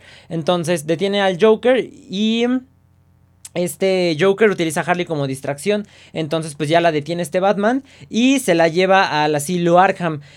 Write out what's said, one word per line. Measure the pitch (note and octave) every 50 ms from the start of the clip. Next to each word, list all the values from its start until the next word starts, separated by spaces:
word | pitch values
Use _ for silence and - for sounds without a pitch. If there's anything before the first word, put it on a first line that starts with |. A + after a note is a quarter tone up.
| - - - - - -
Entonces | F3 E3 D3+ F#3 F3 F3 E3 E3 F3+ D#3+ D3
detiene | D3+ E3 D3+ F#3+ G3 G3+ G3+
al | G3 F#3+ F#3+ D#3
Joker | G#3 A3 A3 F#3 - B3 C4
y | A#3 E3+ - - - F#2+ F#2+ F#3 G3 A3 A3 A3+ A#3 A#3 A#3+ B3+ C4 B3+ _ _ _ _ _ _ _ _ _ _ _ _ _ _ _ - - -
este | F3+ F3+ E3+ - - G3 F#3+ F#3+ F#3 F3+ F3 D#3+ D3
Joker | F3+ G3 G3 G3 A3 G#3
utiliza | F#3 D3+ E3+ E3 C#3+ F3+
a | D#3+
Harley | E3+ F3+ F3+ F3
como | E3+ D#3+ D3 C#3
distracción. | C3+ C3+ C3 - - C#3+ C#3+ - G3+ G#3 G#3 G#3 - - - - -
Entonces, | - D#3+ D#3+ C#3+ E3 D#3+ D#3 E3 C#3+
pues, | - D#3 D3
ya | E3 E3+
la | E3+ E3+
detiene | D#3 D3+ C#3+ D#3+ E3+ F3
este | F3 - - F#3
Batman | F#3 G3 G#3 G3 G3+ A3 B3+ C#4 - - - - - -
y | - A3 B3 C4 C#4 C4
se | - G3 E3+
la | E3 E3
lleva | E3+ D#3 F3 F#3 F#3 F#3+ F#3+ F#3+ C#3 D3 D3+ D3+
al | D3+ D3+
asilo | D3 D3 F3+ F3+ F3 F3 E3+ E3+
Arkham. | F3 F#3+ G3 F#3+ - F3 E3 D#3 D3 C#3+ - -